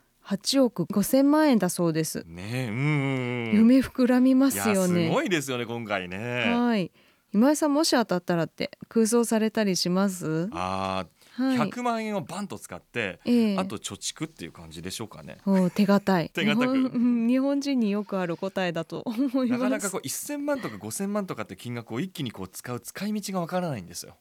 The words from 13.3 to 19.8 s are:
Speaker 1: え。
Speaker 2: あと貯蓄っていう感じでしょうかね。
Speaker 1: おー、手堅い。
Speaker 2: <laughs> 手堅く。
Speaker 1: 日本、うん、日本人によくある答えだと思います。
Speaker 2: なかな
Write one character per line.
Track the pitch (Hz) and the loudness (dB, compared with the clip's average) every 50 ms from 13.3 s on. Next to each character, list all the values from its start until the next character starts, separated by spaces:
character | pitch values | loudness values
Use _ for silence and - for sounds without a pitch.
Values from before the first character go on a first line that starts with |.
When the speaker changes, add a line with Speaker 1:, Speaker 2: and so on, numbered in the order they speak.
| 240 240 226 214 202 | 2 4 4 2 0
Speaker 1:
え。 | |
Speaker 2:
あ | 185 190 | 0 -2
と | 190 117 - | -4 -6 -8
貯 | - - 104 | -8 -10 -10
蓄 | 95 - - - - 156 | -8 -8 -10 -8 -8 -10
っ | 165 | -10
て | - - 92 | -8 -12 -14
い | 80 | -14
う | 73 | -12
感 | - 85 80 | -16 -18 -14
じ | 76 85 82 | -14 -12 -10
で | 92 | -10
し | 92 - | -8 -8
ょ | - | -10
う | - | -12
か | - - 76 | -12 -16 -16
ね。 | - - - - | -16 -18 -6 -2
Speaker 1:
お | 196 196 | 0 2
ー、 | 190 185 180 | 2 2 2
手 | - - 208 | 2 2 2
堅 | 190 202 196 196 - 190 175 | 4 4 2 2 2 0 0
い。 | 156 - | 0 -2
Speaker 2:
<laughs> | - | -2
手 | 180 165 | -2 0
堅 | 208 202 | 2 2
く。 | 226 | 2
Speaker 1:
日 | 247 | 2
本、 | 254 262 269 262 262 | 2 2 0 0 0
う | 254 254 | 0 0
ん、 | 233 247 240 233 226 | 2 2 2 2 2
日 | 233 247 262 | 2 2 2
本 | 262 277 285 285 277 | 2 0 0 -2 -2
人 | 277 277 254 | -2 0 0
に | 226 202 | 0 0
よ | 196 208 208 | 0 -2 -4
く | - - 190 | -4 -4 -4
あ | 185 | -2
る | 170 170 | -4 -4
答 | - - 196 - 196 185 | -4 -6 -6 -4 -4 -4
え | 175 165 | -2 -4
だ | 165 165 | -4 -6
と | - 170 156 - | -8 -10 -8 -8
思 | - 226 220 277 277 233 262 254 | -6 -4 -2 -2 0 0 0 0
い | 233 | 0
ま | 240 | 0
す。 | 240 | 0
Speaker 2:
な | |
か | 254 254 | 0 0
な | 262 214 | 0 -2